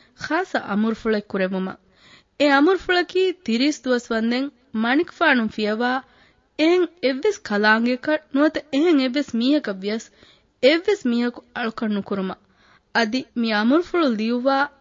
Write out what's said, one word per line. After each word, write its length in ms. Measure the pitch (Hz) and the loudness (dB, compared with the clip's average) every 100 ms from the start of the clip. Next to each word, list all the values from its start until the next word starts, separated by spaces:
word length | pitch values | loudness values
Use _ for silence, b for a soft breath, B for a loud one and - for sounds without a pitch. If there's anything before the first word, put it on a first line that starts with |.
| b b | b b
ಖಾಸ 340 | - 320 381 247 - | -4 -4 -2 -4 -2
ಅಮುರ್ 260 | 202 220 | -2 -2
ಫುಳೆಕ್ 340 | 220 226 208 208 | -2 -2 -2 -2
ಕುರೆವುಮ. 400 | 190 185 190 190 - _ b b b b - | -4 -2 -2 -6 -8 _ b b b b 0
ಎ 60 | 285 | 2
ಅಮುರ್ 320 | 277 311 370 | 4 4 2
ಫುಳಕಿ 540 | - 359 349 359 381 | 0 0 0 0 0
ತಿರೀಸ್ 520 | - - 226 285 294 | -2 -2 0 0 -2
ದುವಸ್ 260 | 254 240 - | -2 -2 -2
ವಂದೆನ್ 400 | 226 226 247 277 - _ | -2 -2 -2 -4 -10 _
ಮಣಿಕ್ 380 | 220 226 277 349 | -4 0 0 -2
ಫಾನುನ್ 360 | - 330 254 214 | 0 2 2 0
ಫಿಯವಾ 440 | - 208 220 247 262 - b b b _ - | -2 -4 -2 -2 -4 -8 b b b _ 0
ಎಹೆನ್ 280 | 320 359 339 _ | 2 2 0 _
ಎವ್ವೆಸ್ 360 | 254 269 415 415 | -4 0 -2 -2
ಕಲಾಂಗೆಕ 680 | - 208 214 226 240 254 - 311 - 277 | -2 0 2 2 2 -2 -2 -4 -2 0
ನುವತ 220 | 311 302 - | 0 0 -4
ಎಹೆನ್ 260 | 277 349 285 | 0 4 4
ಎವ್ವೆಸ್ 340 | 262 277 277 | 2 -2 -4
ಮೀಹಕ 340 | 226 247 294 220 | -2 0 0 -2
ವ್ಯಸ್ 340 | 190 196 226 - _ b b b _ | -6 -6 -6 -10 _ b b b _
ಎವ್ವೆಸ್ 440 | 254 330 381 403 247 | 4 4 2 -2 0
ಮೀಹಕು 380 | 240 240 - - - | 0 -2 -6 -12 -8
ಅಳುಕಣ್ 380 | 226 - 220 | -8 -6 -4
ನುಕುರುಮ. 380 | 208 - 196 185 - _ b b b _ | -4 -4 -6 -6 -8 _ b b b _
ಅದಿ 320 | 220 220 254 - 240 | -2 -2 -4 -6 -4
ಮಿ 140 | 226 | -2
ಅಮುರ್ 320 | 208 233 311 | 0 2 2
ಫುಳು 260 | 339 349 294 | 0 0 0
ಲಿಯುವಾ 500 | 214 220 247 262 269 277 _ | 0 -2 -2 0 0 -2 _